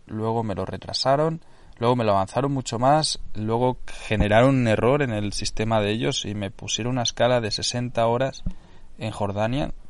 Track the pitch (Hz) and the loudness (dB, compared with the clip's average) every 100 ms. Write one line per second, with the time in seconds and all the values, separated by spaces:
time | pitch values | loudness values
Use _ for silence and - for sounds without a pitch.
0 | - 110 110 117 110 92 95 92 - 110 | -10 -6 -2 -2 -2 -4 -6 -6 -8 -2
1 | 131 139 156 165 - - - - 117 123 | 2 2 2 -2 -12 -20 -20 -2 0 2
2 | 110 98 95 - 139 139 123 110 127 151 | 4 2 2 -2 -2 -2 -4 0 4 4
3 | 147 - - 104 107 117 127 123 - - | 2 -4 -4 -4 0 2 0 0 -6 -8
4 | - 107 104 107 127 135 117 107 110 143 | -2 2 6 6 6 4 4 4 4 2
5 | 139 107 104 - 95 - 110 110 104 110 | 0 -2 -4 -4 -4 -2 0 2 2 0
6 | 139 135 - 104 98 - 101 - 117 127 | -2 -2 -4 -6 -6 -8 -6 -4 -2 -2
7 | 113 - 120 123 110 - - 123 123 117 | -4 2 2 4 2 -2 -2 -4 -4 0
8 | 117 120 135 - - - - - - - | 2 2 0 -2 -6 -6 -12 -18 -16 -8
9 | 110 - 101 98 110 131 151 - - | -8 -4 -4 0 0 0 -2 -6 -10